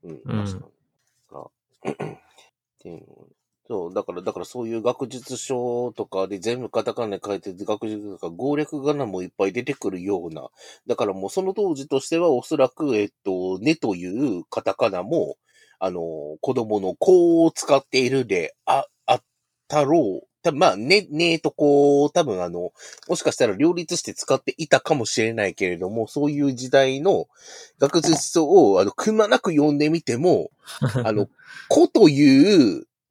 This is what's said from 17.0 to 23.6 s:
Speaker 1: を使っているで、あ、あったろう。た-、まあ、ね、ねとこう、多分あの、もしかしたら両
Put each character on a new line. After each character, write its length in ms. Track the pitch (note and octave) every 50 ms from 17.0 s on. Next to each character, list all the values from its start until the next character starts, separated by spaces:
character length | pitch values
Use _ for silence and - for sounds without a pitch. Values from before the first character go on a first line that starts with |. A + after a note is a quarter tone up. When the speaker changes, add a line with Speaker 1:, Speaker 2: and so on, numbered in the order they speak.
| - - F#3 F3+ F3 E3+ E3 E3 E3
Speaker 1:
を 60 | E3
使 240 | - - - - C#3+
っ 100 | C#3 -
て 140 | _ - C3 C3
い 40 | B2
る 160 | C3 C3+ B2+
で、 300 | A2 G2 F2+ D#2+ C#2+ - _ _
あ、 220 | - - C3+ C3+ - _ _ _
あ 100 | - A#2+
っ 80 | B2 _ _ _ _ _ _ _ _ _ _
た 160 | D3 D3+ D3
ろ 380 | C3+ D#3 F3 D3 G2+ F#2 - -
う。 40 | _ _ _ _
た-、 80 | E3+ D#3
ま 200 | C3+ F3+ E3 F#2+
あ、 20 | G2
ね、 300 | A2 C3+ F3+ G#3+ F#3+ -
ね 300 | D3 D3+ E3+ F3 E3 D#3+
と 120 | - D#3
こ 540 | - - D3 D3 C#3+ C#3+ C#3+ C#3+ C#3+ C#3+ C#3+
う、 60 | D3
多 120 | _ F3 E3+
分 180 | C#3 G#2 F#2 F2+
あ 60 | F2+
の、 240 | E2+ F2 F2 - _ _ - - - - - -
も 80 | F3
し 80 | - -
か 80 | D#3
し 60 | - -
た 100 | C3+ A2+
ら 80 | G2
両 180 | F#2+